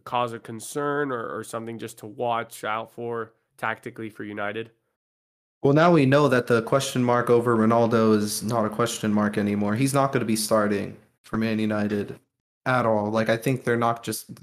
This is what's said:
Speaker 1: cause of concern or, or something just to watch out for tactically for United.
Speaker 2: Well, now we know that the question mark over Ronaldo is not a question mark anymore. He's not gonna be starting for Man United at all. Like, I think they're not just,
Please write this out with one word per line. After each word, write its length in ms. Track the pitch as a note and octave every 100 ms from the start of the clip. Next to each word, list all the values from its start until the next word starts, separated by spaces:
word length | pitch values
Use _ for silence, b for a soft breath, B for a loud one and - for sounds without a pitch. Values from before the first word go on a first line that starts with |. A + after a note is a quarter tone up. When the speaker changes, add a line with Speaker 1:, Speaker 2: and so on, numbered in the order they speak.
Speaker 1:
cause 300 | - B2 A#2+
of 100 | A2+
concern 680 | - A2+ - D3 D3 C#3+ C#3+
or, 260 | A#2+ A2 F2+
or 60 |
something 340 | G#2+ A2+ A2+ A2+
just 200 | A2+ -
to 80 | G#2+
watch 580 | B2 A#2+ A2+ A2 -
out 260 | G#2+ A2 A2+
for 420 | - A#2 A#2 A2+ _ _ _
tactically 520 | A2+ A2 A#2+ A2+ A2
for 140 | G#2+
United. 480 | G#2 G#2 G2+ G#2+ A2+ _ _ _ _ _ _ _ _ _
Speaker 2:
Well, 120 | C3+
now 180 | D3 F3
we 140 | E3 C3
know 200 | C#3+ C#3+
that 180 | B2 A#2+
the 160 | A#2
question 420 | A2 C#3 C3+ B2+
mark 240 | B2 A#2+ A#2+
over 260 | A#2+ A#2
Ronaldo 640 | A2+ A2 A#2 A#2 A#2 A2 G#2+
is 260 | G#2 -
not 220 | G#2 A#2+
a 60 | G#2
question 420 | G#2+ A#2 - A2
mark 240 | G#2 G#2 G#2
anymore. 380 | G#2 G2+ G#2
He's 180 | G#2+ C#3
not 180 | C#3 C3+
gonna 140 | B2+
be 100 | A2
starting 640 | A2 - A2 G#2 G2+ G2 - _ _
for 140 | - A2
Man 220 | A2+ A2
United 600 | G#2+ G#2+ G#2 G#2 F#2+ - _ _ _ _
at 220 | C3 B2+ A2+
all. 240 | G#2+ G#2
Like, 180 | A2 A2
I 80 | A2+
think 260 | C#3 B2+
they're 120 | B2+ A#2+
not 260 | A#2 A2+
just, 320 | - A2 - -